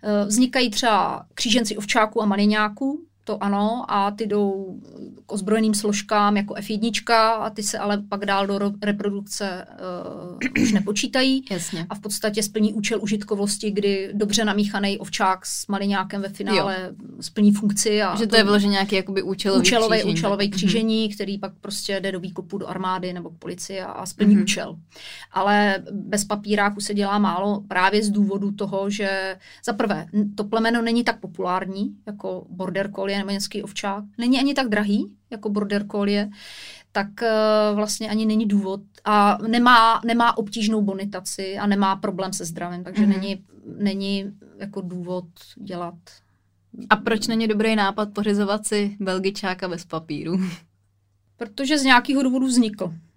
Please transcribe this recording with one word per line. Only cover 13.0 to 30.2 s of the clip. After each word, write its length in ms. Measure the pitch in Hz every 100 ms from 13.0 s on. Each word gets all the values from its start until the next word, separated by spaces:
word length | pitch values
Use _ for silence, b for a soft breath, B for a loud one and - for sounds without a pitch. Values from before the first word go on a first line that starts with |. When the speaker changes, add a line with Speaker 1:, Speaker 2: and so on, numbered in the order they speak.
Speaker 1:
užitkovosti, 720 | 202 208 202 202 202 - 214
kdy 380 | 208 202 196 190
dobře 320 | 202 208 214 214
namíchaný 520 | 202 208 202 202 202
ovčák 480 | - - 196 185 -
s 220 | - -
maliňákem 540 | 196 196 196 190 202
ve 80 | 196
finále 480 | 202 196 202 196 190 185
Speaker 2:
Jo. 60 | - - -
Speaker 1:
splní 300 | - - 208
funkci 480 | 202 208 202 226 208
a 140 | 196 175
Speaker 2:
Že 80 |
to 60 | 220
Speaker 1:
to 60 | 226
Speaker 2:
je 80 |
vyloženě 280 | 202 208 202
nějaký 240 | 196 196 196
jakoby 260 | 190 190
účelový 380 | 180 190 202 196
Speaker 1:
účelový, 360 | 180 240 220 220
Speaker 2:
křížení. 160 | 214
Speaker 1:
účelový 320 | 165 190 202 202
Speaker 2:
Mhm. 40 |
Speaker 1:
křížení, 560 | 196 190 226 220 220 220
který 280 | 208 196 202
pak 160 | 196 -
prostě 380 | 196 202 - 196
jde 120 | 190
do 80 | 185
výkopu, 380 | 180 - 180 202
do 100 | -
armády 460 | 185 185 185 185
nebo 160 | 180 165
k 80 | 165
policii 440 | - 180 - 196
a, 100 | 185
a 140 | - 185
splní 280 | - 208 202
Speaker 2:
Mhm. 80 |
Speaker 1:
účel. 340 | 180 - 165 165 - B B B B
Ale 520 | 185 196 208 208 196 -
bez 340 | 202 - 208 208
papíráku 560 | 208 208 208 202 202
se 120 | 202
dělá 260 | 208 202 202
málo 420 | 202 170 196 202 -
právě 360 | 180 190 208
z 60 | 214
důvodu 420 | 208 196 196 202
toho, 380 | 202 196 196 196
že 480 | 208 202 196 190 185 B B -
za 80 |
prvé, 340 | 208 220 160 160
n-, 160 | 208